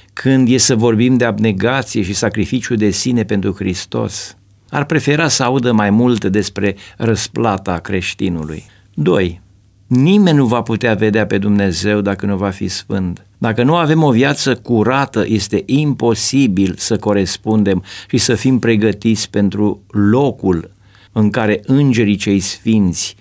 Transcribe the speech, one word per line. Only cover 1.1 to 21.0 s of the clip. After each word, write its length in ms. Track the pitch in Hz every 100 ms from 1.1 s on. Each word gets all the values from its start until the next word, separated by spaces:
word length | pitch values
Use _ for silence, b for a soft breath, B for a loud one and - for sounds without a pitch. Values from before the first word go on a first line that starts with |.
| 127
de 80 | 117
abnegație 760 | 104 110 95 110 135 - -
și 120 | 90
sacrificiu 640 | 98 110 107 104 127 - 117
de 140 | 107
sine 340 | 90 127 120
pentru 300 | 101 104 98
Hristos, 840 | 92 95 90 - 117 110 - - - _ _ -
ar 160 | 139 143
prefera 420 | 156 - 147 160
să 160 | -
audă 280 | 123 131 123
mai 180 | 110 101
mult 360 | 107 123 113 101
despre 500 | 101 95 - 101 92 B B
răsplata 800 | 113 107 - 120 117 95 92 87
creștinului. 880 | - 98 92 - 98 85 78 78 - b b
Doi, 480 | - 147 147 90 82 - _ _ _ -
nimeni 500 | 127 147 208 185 147
nu 80 | 123
va 160 | 120
putea 320 | 113 110 120
vedea 320 | 104 107 107 101
pe 120 | 101
Dumnezeu 640 | 101 101 98 82 101 104
dacă 240 | 101 98 101
nu 120 | 98
va 120 | 101
fi 180 | 95 98
sfânt. 560 | - - 104 92 87 - -
Dacă 220 | 117 110
nu 120 | 123 170
avem 280 | 156 160
o 80 | 151
viață 440 | 117 139 143 139 120
curată, 720 | - 117 104 135 135 113 -
este 360 | 110 - 104 -
imposibil 1080 | 135 151 135 117 113 - 135 131 92 95 87
să 200 | - 107
corespundem 840 | 107 101 90 - 110 110 98 92 B B B
și 80 | -
să 180 | - 113
fim 240 | 135 127
pregătiți 680 | 113 110 110 98 113 107 -
pentru 520 | 107 101 101 104 - -
locul 800 | 104 101 123 143 - 98 85 - _ b b